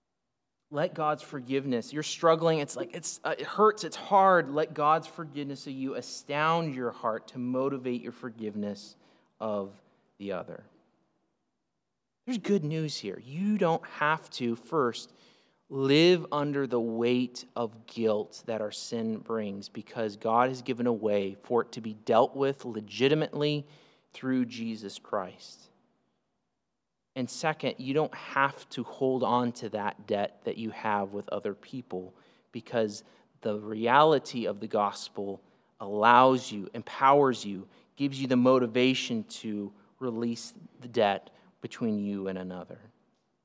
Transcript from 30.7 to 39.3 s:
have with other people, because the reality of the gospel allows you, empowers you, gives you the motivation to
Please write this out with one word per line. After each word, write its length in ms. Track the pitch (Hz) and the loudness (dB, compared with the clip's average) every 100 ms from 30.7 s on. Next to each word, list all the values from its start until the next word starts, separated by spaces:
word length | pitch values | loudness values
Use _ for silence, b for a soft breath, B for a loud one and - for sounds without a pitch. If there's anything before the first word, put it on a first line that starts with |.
have 420 | - 110 104 98 | -4 0 0 0
with 160 | 101 - | -6 -6
other 240 | 104 104 | -6 -6
people, 640 | 98 - 131 - 92 92 b b b _ | -8 -10 -14 -10 -10 -10 b b b _
because 520 | 113 - 120 107 101 b b b _ | -14 -4 0 0 -2 b b b _
the 180 | 113 104 | -4 -4
reality 880 | 107 110 117 139 156 139 - 123 101 | -6 -2 6 8 8 6 0 -4 -4
of 120 | 101 | -4
the 80 | 110 | -2
gospel 760 | 107 101 - - - 101 95 b b b - | 0 0 -2 -10 -8 -8 -10 b b b -14
allows 720 | 101 104 113 120 131 131 - | -6 4 8 8 8 6 -2
you, 180 | 104 92 | -10 -8
empowers 720 | 120 - - 135 143 135 110 104 | -10 -12 4 6 8 6 0 -6
you, 220 | 95 95 b b - | -10 -12 b b -4
gives 220 | 139 135 | -4 -2
you 60 | 131 | 2
the 100 | 123 | 4
motivation 880 | 127 131 120 123 127 127 - 113 | 6 6 4 4 2 2 -2 -4
to 460 | 101 | -6